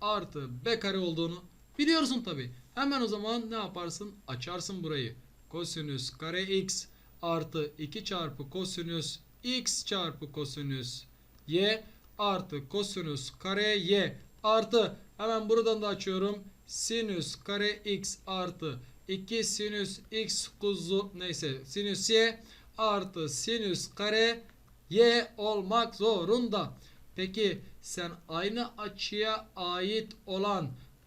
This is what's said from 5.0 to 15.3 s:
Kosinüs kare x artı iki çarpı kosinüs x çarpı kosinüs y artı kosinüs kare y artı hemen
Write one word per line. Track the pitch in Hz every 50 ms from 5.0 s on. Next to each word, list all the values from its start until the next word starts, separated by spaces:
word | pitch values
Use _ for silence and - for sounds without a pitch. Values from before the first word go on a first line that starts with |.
| 123 113 117 - - - - - - -
Kosinüs | - 165 175 165 - 165 151 147 139 127 123 -
kare | - - 156 165 170 185 190
x | 190 196 190 190 190 - - - - - - - - - -
artı | - 170 170 165 156 160 - 160 151 147 - -
iki | 156 143 - 220 202
çarpı | - 196 180 165 151 143 - 143 139
kosinüs | - 185 185 185 - 185 170 165 170 165 151 - - - - - - - -
x | 240 254 254 247 - - - -
çarpı | - 208 190 175 160 - - 156 139
kosinüs | - 151 147 139 - 151 143 139 135 131 123 123 - - - - - - - - - - - -
y | 151 180 196 208 220 220 220 - - - - - - -
artı | 208 202 196 180 - - 151 143 139 -
kosinüs | - 202 202 196 - 190 170 156 147 131 - - - -
kare | - 185 196 202 208 214 214 202
y | 170 170 202 202 180 151 - - - - - - -
artı | 214 220 220 214 220 - 233 208 175 - - - - - -
hemen | 208 226